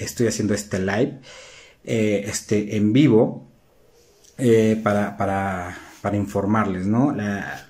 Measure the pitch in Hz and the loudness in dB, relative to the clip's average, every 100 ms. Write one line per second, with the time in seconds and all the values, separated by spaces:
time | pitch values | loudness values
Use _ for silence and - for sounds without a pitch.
0 | 107 - 113 - 101 101 - 98 95 104 | -8 -2 -2 0 -2 -2 -4 -4 -2 0
1 | 147 - - - - - - _ - 117 | -2 -4 -18 -20 -20 -20 -20 _ -6 -2
2 | 107 101 104 - - 104 104 107 104 123 | 0 -2 -4 -10 -2 -2 0 0 2 4
3 | 147 110 135 - - _ _ _ _ _ | 6 6 4 -2 -16 _ _ _ _ _
4 | _ _ _ - 127 113 110 110 107 104 | _ _ _ 0 4 6 4 2 0 0
5 | 101 - 98 98 98 92 87 90 - - | -2 -2 -2 -2 -2 -6 -8 -12 -18 -8
6 | 104 101 98 101 98 110 98 90 95 117 | -4 -2 -2 -2 0 0 0 -2 0 0
7 | 143 104 104 101 80 - | 0 -2 -4 -6 -8 -12